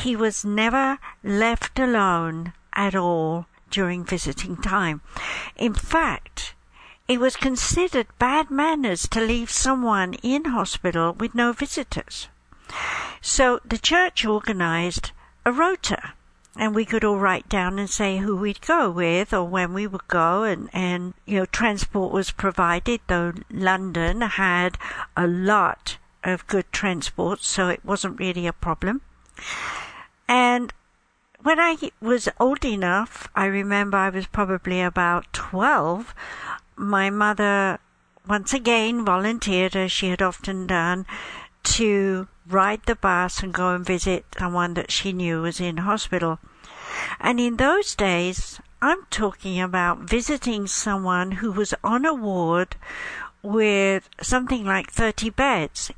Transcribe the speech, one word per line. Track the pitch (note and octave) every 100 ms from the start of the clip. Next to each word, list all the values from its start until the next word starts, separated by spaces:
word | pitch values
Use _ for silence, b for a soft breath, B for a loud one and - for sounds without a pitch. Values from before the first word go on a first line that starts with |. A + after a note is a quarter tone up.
he | B3+ A3+
was | A3 G3+
never | G#3 G#3 A3+ B3+ C4+ C4+ B -
left | - G3+ A3+ A3+ - -
alone | B3+ A#3 G3 E3+ E3 D#3+ E3+ - _
at | - G3+ F#3+
all | F3 E3+ D#3+ E3 E3+ _ -
during | G3 F#3 F3+
visiting | F3 F3+ C#3+ - F#3 F3+
time. | G#3 G3 F3 G3 B B B B B
In | - A#3
fact, | G#3 - D#4+ D4 D3+ - - - - _ B B B -
it | B3
was | B3+ -
considered | C4+ B3+ - - F4+ C4 A3 -
bad | B3 D4 D4
manners | C#4 D#4 D#4 B3 F3 -
to | A3
leave | A3 A#3+ A#3
someone | - C4 C4 A#3+ G#3 F#3 F3+
in | A#3+ C#4 D#4
hospital | A#3 F#3+ - F#3 E3+ E3
with | F3 A3
no | A#3 A#3+
visitors. | A#3 C#4+ - B3+ - - - - _ _ B B B B B B B
So | - - B3+ B3
the | - A3+
church | - E4+ F4+ - A3+
organised | G#3+ A3 G3 E3+ E3 F3 - - b b _ -
a |
rota, | B3 E4+ F#4+ - - - - _ _ _ -
and | G#3+
we | G#3+
could | G#3+ A3+
all | G#3+ G3+
write | G3 F#3 -
down | G3+ F3+ G3
and | G3
say | - G3+ F#3+
who | G3 F#3+
we'd | G3+ G3+
go | - E4 A#3+
with | F3 E3+ F3 G#3
or | G3+
when | F3 F#3 F3+
we | F#3 G#3
would | F#3+ -
go, | F3+ E3 F#3
and, | A3 E3+ -
and, | F#3 F3+ F3+ F3+ -
you | - G3+
know, | F#3
transport | - A3+ G3+ - G#3 F#3
was | F#3+ F#3+
provided, | - G3 F3+ E3+ E3+ A#3+ A#3 -
though | F3+ E3+ E3+ -
London | - F#3 F#3 F#3+ E3+ E3 G3+
had | A3+ - F#3+ F3 F3+ - B B B -
a | F3
lot | F3 F#3 G#3 F3 - - - - _
of | F#3 F3+ -
good | G3 -
transport, | - G3+ F3 - - F3 G3+
so | - - F3+
it | F3+
wasn't | - G3 G3 -
really | F#3 F3 F3
a |
problem. | - F3 D#3+ F#3 C4 - _ _ B B B B B B B B _ -
And | B3 B3 B3 A#3+ - _ _ _ _ _ -
when | C#4+ D#4+
I | E4+ D#4+ C#4+ -
was | A3+ A#3+ - -
old | B3+ C#4
enough, | C#4 G#3 F#3 F#3+ A3+ - - -
I | G3
remember | G3 G3+ G3+ G3+ G3
I | F#3+
was | F#3+ F#3
probably | - F#3+ F#3 - F3+
about | F3+ F3+ F3 F3 -
twelve, | - - F#3 A#3+ C4+ D#3 F3+ A#3+ - B B B B - -
my | G3+ G3 G3
mother | G3+ G#3 G#3 G#3 G3+ G3 F3 - _ _ _ -
once | G#3 G3
again | C4+ A#3 A#3 A3 A#3+
volunteered, | G#3+ F#3 G3+ A3+ - F3+ F#3 F#3+
as | F#3
she | - F#3+
had | F3+
often | F#3+ - - F#3+ F3+
done, | F#3 E3 F3+ F#3+ B B B B _
to | - - A3 G3+ G3 F#3 F#3+ _ E3+
ride | F#3+ G3 G#3+ -
the | A3+
bus | G3 F3+ F3+ -
and | F#3+
go | F3 F3+
and | F3+ F3+
visit | F3+ F#3+ F3+ - -
someone | F3+ F3 F3
that | F3 -
she | - G3
knew | F3+ F3 E3
was | E3+ E3
in | F3+ E3
hospital. | F#3+ G#3+ - F3+ E3+ D#3+ B B B B B B B B
And | - B3
in | A#3+ A#3
those | C4+ F#4 G4+
days, | - G3+ F3 F3+ F#3 - - - -
I'm | C4+ F#4 -
talking | - G#3+ - F#3+ F3+
about | F#3 F3+ F3 E3+
visiting | F3 A#3 A#3+ C#4+ - A3 G3
someone | - G#3+ G3 F#3 F3+ F#3
who | F#3+ A3
was | G3 G#3 -
on | G#3 A#3+
a | D#4
ward | C#4+ G#3+ F#3 E3 E3+ F#3 - B B B B B -
with | G3+ G#3+ G#3+ G3+ G3 F#3+ - -
something | - B3+ B3+ B3+
like | G3 F#3+ -
thirty | - A3+ - A3
beds | - C#4 A3 C#4+ - -